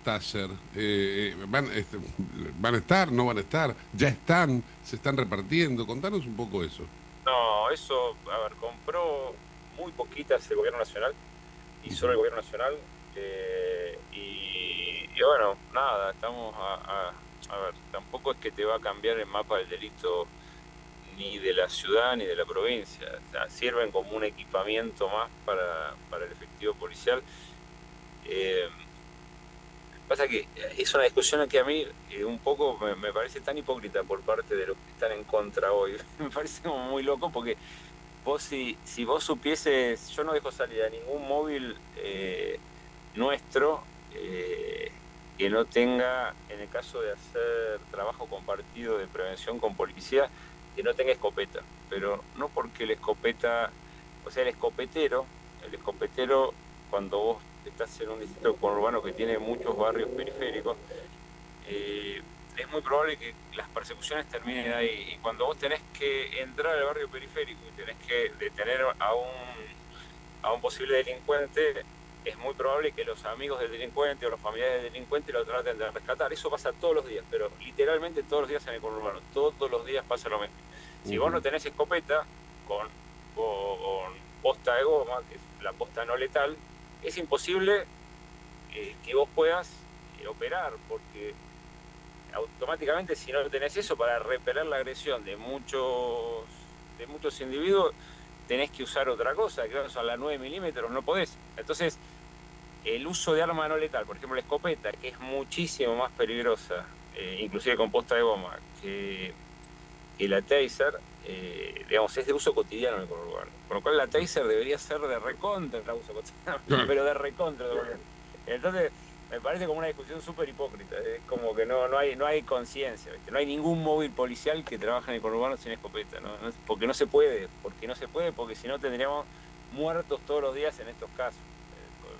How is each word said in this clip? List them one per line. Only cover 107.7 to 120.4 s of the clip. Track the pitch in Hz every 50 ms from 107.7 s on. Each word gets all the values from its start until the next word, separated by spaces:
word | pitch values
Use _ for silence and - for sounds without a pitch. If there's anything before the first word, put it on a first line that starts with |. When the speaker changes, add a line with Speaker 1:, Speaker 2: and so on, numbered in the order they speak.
| 120
Speaker 2:
con | 110 113 104
posta | 101 120 117 - 120
de | 117
goma, | 120 117 107 98 92 87 - - - - - -
que, | - 98 98 101 98 98 98 92 92 92 87 - - - - - - - - - - - - - - - - -
que | 101
la | 98 98 98 98
Taser, | - 139 143 135 120 - - 135 147 - - - - - - -
eh, | - 92 92 92 90 87 87 87 85 - - - -
digamos, | - 110 110 104 -
es | 131 127
de | 139 143
uso | - - 156 -
cotidiano | 113 104 - 107 113 123 123 113
en | 98 92
el | 87
conurbano. | 87 85 85 85 85 90 - - - - -
Con | - 101
lo | 101
cual | - 151 151
la | 147 135
Taser | 117 - 151 175 175 - 165 127
debería | 110 107 107 120 135 147
ser | 147 - - 151 151
de | 147 135 123
recontra | 113 104 127 131 - - 202 202 190 170 135 117 113 107 120 117
uso | 117 - - 107
cotidiano, | 107 - - - - - 143 143 135 -
Speaker 1:
Claro. | 180 147 131 120
Speaker 2:
pero | 135 143 139 139
de | 147 147
recontra. | 139 139 139 143 - 180 160 147 127 123 123 120 120 120 120 117 98 - - - - - - - - -
Entonces, | - 120 127 143 180 185 185 170 147 - - - - - - - -
me | - 120
parece | 117 135 160 180 180
como | 160 151 160
una | 160
discusión | 160 151 143 131 - 156 160
súper | - 165 165 165